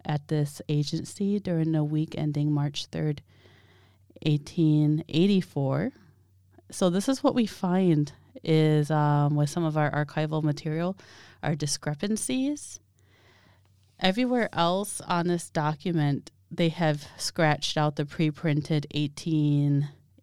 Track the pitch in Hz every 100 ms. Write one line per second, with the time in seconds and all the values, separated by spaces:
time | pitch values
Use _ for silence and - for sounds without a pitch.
0 | - 151 143 151 147 - - 147 147 160
1 | - - 196 202 190 165 160 160 147 151
2 | 160 - 151 147 147 147 143 147 - -
3 | 156 147 - _ - _ _ _ _ _
4 | _ - 160 147 143 - 156 151 151 151
5 | - 156 190 196 - 143 135 139 220 -
6 | - _ _ _ _ - - - 185 175
7 | 202 269 285 254 214 - 185 185 185 151
8 | 147 - _ - - 156 156 151 147 151
9 | 147 147 147 147 147 175 160 151 147 147
10 | 147 - 156 156 151 147 160 156 175 190
11 | - - - - - 151 147 - - 147
12 | 208 214 - 254 269 294 - - _ _
13 | _ _ _ _ _ _ _ _ _ -
14 | 185 196 254 247 214 - 170 185 208 -
15 | - 175 170 175 - 165 151 156 185 165
16 | 147 135 - - - 160 170 160 160 147
17 | - - - - 156 147 - - 151 147
18 | 147 - 156 147 165 147 147 156 143 147
19 | 147 147 170 156 147 143 143 143 143 -
20 | _ _